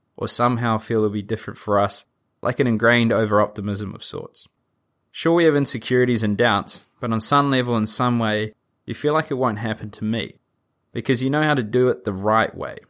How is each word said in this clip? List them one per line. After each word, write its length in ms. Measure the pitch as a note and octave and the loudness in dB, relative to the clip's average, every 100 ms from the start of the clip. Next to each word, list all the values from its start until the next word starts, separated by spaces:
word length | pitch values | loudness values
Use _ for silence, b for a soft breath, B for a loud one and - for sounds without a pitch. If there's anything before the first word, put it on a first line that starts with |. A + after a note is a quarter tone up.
| _ - | _ -10
or 120 | A2+ | -4
somehow 520 | - B2 A#2+ A#2+ A2 | 0 0 0 0 -2
feel 200 | - A2+ | -2 0
it'll 100 | G#2+ | 0
be 100 | G#2+ | -2
different 360 | G#2 A2 - - | -6 -8 -8 -12
for 220 | - G2+ | 0 2
us, 260 | G2+ - - _ _ - | 2 -2 -14 _ _ -8
like 180 | - - | -6 0
an 80 | B2+ | 0
ingrained 440 | A2 A#2 A#2+ A2+ | 2 4 4 4
over-optimism 840 | G#2+ G#2+ G#2 G#2 - G2+ G2 G2 - | 2 2 2 0 -2 -6 -6 -8 -10
of 80 | |
sorts. 440 | - G1+ G1+ - - _ _ _ _ _ _ | -12 -12 -12 -18 -20 _ _ _ _ _ _
Sure, 220 | - D#3+ | -4 2
we 120 | E3+ E3 | 4 6
have 100 | C#3+ | 4
insecurities 680 | C3+ A#2+ - B2+ B2 A#2 | 0 -2 0 2 4 2
and 160 | A2 G2+ | 0 2
doubts, 480 | A#2+ G2+ - - - - | 2 2 -2 -12 -16 -10
but 120 | B2 | -4
on 80 | A2+ | -2
some 300 | - C#3+ C#3+ | 2 2 2
level, 260 | C3 B2 A#2 | 2 2 0
in 120 | G#2+ | 0
some 320 | - B2 A#2+ | 0 0 2
way, 340 | A2 G#2+ G#2+ - _ _ - | 0 -2 -4 -10 _ _ -12
you 80 | |
feel 200 | G#2+ D3 | -4 0
like 180 | D#3 D#3 | 0 -2
it 40 | C3 | -2
won't 220 | B2+ G#2 | -2 -2
happen 320 | A2+ G#2+ G#2 | -6 -6 -8
to 140 | - | -6
me, 320 | G#2+ A2 D2+ - _ _ _ _ _ | -4 -2 -4 -12 _ _ _ _ _
because 300 | A#2 B2 A#2+ | -8 -2 0
you 80 | C3 | 0
know 100 | D3+ | 0
how 140 | D#3 C3 | 2 0
to 80 | |
do 260 | G#2+ B2 B2+ | 0 2 2
it 140 | - | 2
the 100 | - | -4
right 420 | F#2+ G#2 A2 G#2+ F2+ | -2 2 2 2 -4
way. 200 | C2+ - | -10 -12